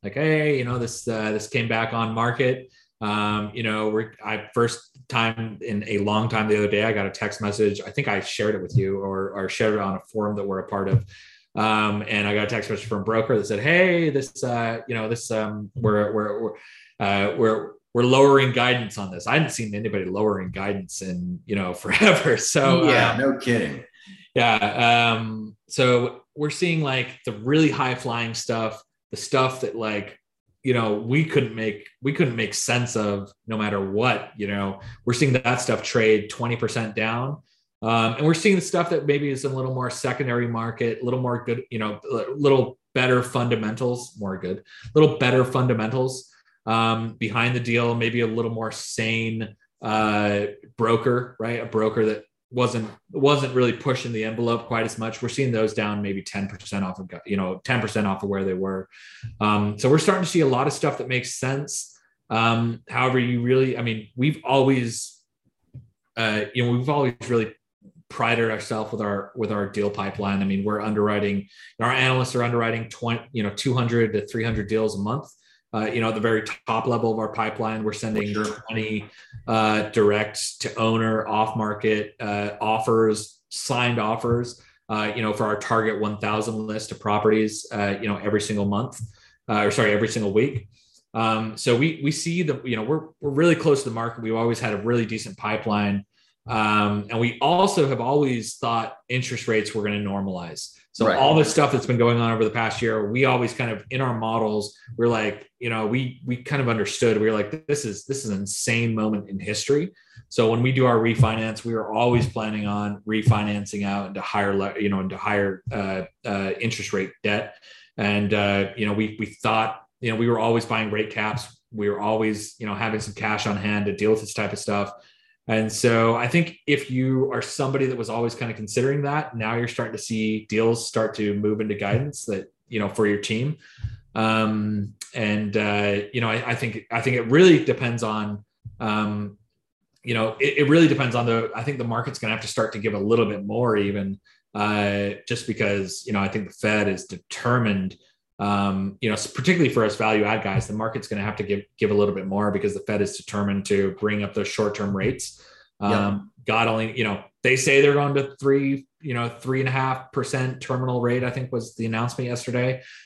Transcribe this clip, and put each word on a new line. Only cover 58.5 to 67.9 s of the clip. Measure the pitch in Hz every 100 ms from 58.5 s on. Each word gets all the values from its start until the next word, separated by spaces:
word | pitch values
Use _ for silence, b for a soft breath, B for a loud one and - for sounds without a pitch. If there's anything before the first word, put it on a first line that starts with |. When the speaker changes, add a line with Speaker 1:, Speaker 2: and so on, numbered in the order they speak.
| 92
Speaker 1:
were. | 95 95 95 B B B B -
Um, | 107 104 104 104
so | 127
we're | 156
starting | 156 185 180
to |
see | 175
a | 143
lot | 127 139
of |
stuff | 135 151 -
that | 123
makes | 127 120 -
sense. | 127 139 143 - - b b b -
Um, | 113 113 117 117 113 -
however, | 123 127 127
you | 123 123
really, | 120 127 131 120
I |
mean, | 117 110 107 123
we've | 135 151
always, | - 135 135 131 117 110 - - _ _ _ _ _ - - _ _ -
uh, | 113 107 104
you | 123 120
know, |
we've | 120 127
always | 147 131 123 -
really | 117 110 - _ _ -